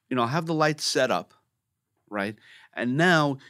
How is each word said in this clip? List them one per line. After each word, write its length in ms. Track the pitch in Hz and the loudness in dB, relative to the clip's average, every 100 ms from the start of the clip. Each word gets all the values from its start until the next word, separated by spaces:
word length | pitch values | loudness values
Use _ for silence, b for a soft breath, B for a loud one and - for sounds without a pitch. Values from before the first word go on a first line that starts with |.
| - | -6
you 80 | 127 | -2
know, 60 | |
I'll 60 | 117 | 0
have 180 | 151 165 | -2 -2
the 80 | |
lights 300 | 160 151 151 | 0 0 0
set 260 | - 143 127 | -2 0 2
up, 240 | 90 - _ _ _ _ _ _ _ - | 0 -4 _ _ _ _ _ _ _ -10
right? 280 | 104 104 107 B B B | -6 -6 -8 B B B
And 220 | - 120 131 | -8 -4 0
now 420 | 175 165 147 135 | 4 4 2 -4